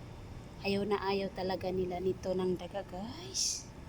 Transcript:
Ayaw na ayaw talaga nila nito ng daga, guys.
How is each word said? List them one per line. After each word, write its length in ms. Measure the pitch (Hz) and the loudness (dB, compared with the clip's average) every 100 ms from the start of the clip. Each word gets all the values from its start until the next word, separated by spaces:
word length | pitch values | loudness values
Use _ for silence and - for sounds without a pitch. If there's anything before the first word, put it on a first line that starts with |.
| - - - - - - | -12 -12 -10 -10 -12 -6
Ayaw 240 | 202 196 202 | 0 2 2
na 120 | 196 | 2
ayaw 280 | 190 196 190 | 4 2 2
talaga 360 | 190 185 180 185 | 0 0 2 2
nila 240 | 185 180 180 | 2 2 2
nito 320 | 185 180 190 | 2 2 2
ng 240 | 185 185 175 | 4 4 2
daga, 280 | 175 196 185 | 0 -6 -4
guys. 800 | 185 220 294 381 370 - - - - | -6 -6 -6 -4 0 0 0 -6 -12